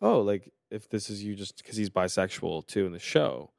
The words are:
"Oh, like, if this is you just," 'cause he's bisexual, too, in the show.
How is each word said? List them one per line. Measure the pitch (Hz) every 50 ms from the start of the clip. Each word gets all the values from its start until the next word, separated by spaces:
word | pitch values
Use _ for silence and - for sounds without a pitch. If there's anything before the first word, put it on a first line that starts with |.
"Oh, | 202 220 226 131
like, | 101 101 101 95 - - _ _ _ _
if | 107 107 - _
this | - 104 - -
is | 104 101 104
you | 104 101
just," | 98 101 - - - -
'cause | - 110
he's | 110 107 92
bisexual, | - 92 90 92 - 95 92 95 - - 95 87 80 80 -
too, | - - 104 95
in | 90
the | 85 85
show. | - - - 156 - - 65 62 76 - _